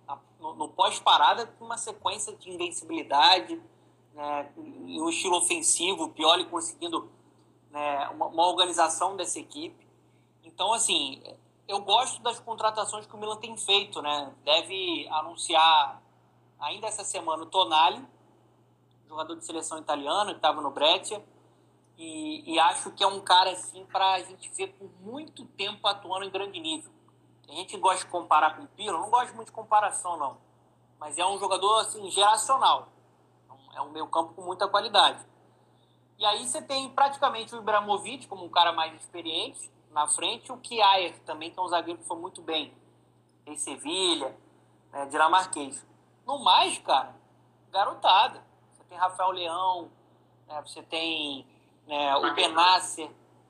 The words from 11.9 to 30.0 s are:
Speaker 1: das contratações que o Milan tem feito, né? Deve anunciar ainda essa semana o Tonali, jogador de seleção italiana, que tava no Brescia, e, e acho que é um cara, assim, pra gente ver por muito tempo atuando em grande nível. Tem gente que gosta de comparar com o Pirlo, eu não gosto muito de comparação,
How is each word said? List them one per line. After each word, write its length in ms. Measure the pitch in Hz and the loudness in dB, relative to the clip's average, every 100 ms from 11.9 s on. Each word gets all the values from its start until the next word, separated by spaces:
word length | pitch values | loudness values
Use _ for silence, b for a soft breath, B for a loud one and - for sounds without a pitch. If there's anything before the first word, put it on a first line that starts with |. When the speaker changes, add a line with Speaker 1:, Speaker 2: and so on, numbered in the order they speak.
| 214 254 - | 2 2 -2
Speaker 1:
das 180 | 233 226 | -6 -6
contratações 640 | - 220 220 214 208 214 208 | -8 -2 0 0 -4 -8 -12
que 80 | |
o 40 | 214 | -10
Milan 180 | 214 214 | -8 -8
tem 180 | 226 220 | -10 -8
feito, 440 | - 202 202 160 | 2 2 2 -4
né? 340 | 147 147 139 - | -4 -4 -6 -8
Deve 640 | 143 160 170 190 185 160 143 | 0 0 0 -4 -4 -4 -4
anunciar 920 | 156 160 165 - 160 165 160 139 - _ _ _ _ _ _ | -4 -4 -8 0 4 6 6 4 -4 _ _ _ _ _ _
ainda 280 | 143 196 220 | -12 -8 -8
essa 180 | - | -8
semana 380 | 202 185 160 156 | -8 -6 -4 -4
o 40 | 160 | -2
Tonali, 560 | 190 180 156 165 - - _ _ _ _ _ _ _ _ _ _ | 0 4 6 6 4 -6 _ _ _ _ _ _ _ _ _ _
jogador 300 | 156 160 165 | -10 -8 -8
de 80 | |
seleção 340 | - 160 160 160 | -8 -8 -8 -8
italiana, 560 | 151 147 143 180 202 | -4 -4 -2 0 -2
que 60 | 160 | 0
tava 220 | 156 147 | 0 0
no 80 | 147 | -4
Brescia, 520 | - - 175 - 214 - _ _ _ _ _ _ _ | 0 2 2 0 -10 -12 _ _ _ _ _ _ _
e, 560 | 320 311 311 311 - | -14 -10 -8 -8 -4
e 40 | - | 2
acho 320 | 170 185 196 | 2 2 -6
que 120 | - | -2
é 20 | 196 | -2
um 140 | 196 | -2
cara, 300 | - 185 190 | 4 4 4
assim, 340 | 180 - 185 | 0 -12 -18
pra 340 | 190 190 190 185 | -8 0 2 2
gente 280 | 180 185 - | -2 -16 -18
ver 180 | - 190 | -10 -10
por 220 | - 196 175 | -10 -20 -20
muito 440 | 190 262 311 - - | -16 -14 -16 -20 -20
tempo 380 | - 202 208 208 | -10 -8 -2 -2
atuando 380 | 196 165 185 | -2 -4 -6
em 60 | 196 | -6
grande 280 | 185 202 180 | -6 -8 -8
nível. 320 | 160 156 - _ _ _ _ _ _ | -8 -8 -10 _ _ _ _ _ _
Tem 100 | 147 | -14
gente 140 | 190 | -12
que 80 | 208 | -2
gosta 260 | 190 185 | 0 0
de 60 | - | -2
comparar 440 | 175 156 156 156 156 | -6 2 4 4 0
com 60 | |
o 60 | - | -10
Pirlo, 280 | - 208 170 | -12 -6 -6
eu 60 | |
não 80 | - | 2
gosto 240 | 247 247 | 2 2
muito 140 | 226 220 | -6 -16
de 40 | |
comparação, 640 | - 214 214 202 - | -16 0 2 2 -2